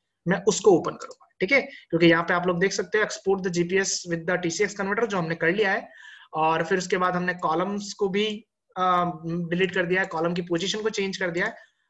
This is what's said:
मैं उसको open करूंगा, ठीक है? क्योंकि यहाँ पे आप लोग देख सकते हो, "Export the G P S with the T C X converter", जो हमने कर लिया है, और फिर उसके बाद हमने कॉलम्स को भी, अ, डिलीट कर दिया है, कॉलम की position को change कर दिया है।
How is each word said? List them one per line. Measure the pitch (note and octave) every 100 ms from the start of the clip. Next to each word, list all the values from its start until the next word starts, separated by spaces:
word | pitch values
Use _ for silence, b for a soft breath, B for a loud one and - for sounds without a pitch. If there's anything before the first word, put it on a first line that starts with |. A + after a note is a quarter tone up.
| _ _ E3
मैं | G3 G#3+
उसको | - A3
open | E3 - A2
करूंगा, | - - _ _
ठीक | F#3+
है? | C4+
क्योंकि | - - - E3 E3+
यहाँ | E3
पे | E3+
आप | F3 F3+
लोग | F3
देख | F#3+
सकते | G3+ F3+ G#3+
हो, |
"Export | G#3 - F#3+ G3 F#3
the | E3+
G | E3+
P | F#3+
S | F#3+ - F3
with | E3 E3
the | F3+
T | E3+
C | E3 G3+
X | G3+
converter", | G3 G#3 A#3
जो | G3
हमने | E3
कर | E3 E3
लिया | G3+ G3
है, | G#3+ - B B B B
और | D#3 D#3+ D#3+
फिर | E3+ F#3
उसके | F3 F#3
बाद | F3+ F3
हमने | F3+
कॉलम्स | F3+ D#3+ E3 G3 G3+ G3+
को | - G3
भी, | G3+ G#3+ G#3+ - _ _ F#3
अ, | F#3 F3+ F3 D#3+ E3
डिलीट | F3 E3+ F3 F#3
कर | F#3+ F3
दिया | F#3
है, | F#3+
कॉलम | D#3+ E3+
की | F3+
position | F3 E3+ F#3+ G#3+
को | G#3+
change | G#3 F#3+ F3+
कर | F#3
दिया | E3+ G#3+
है। | B B B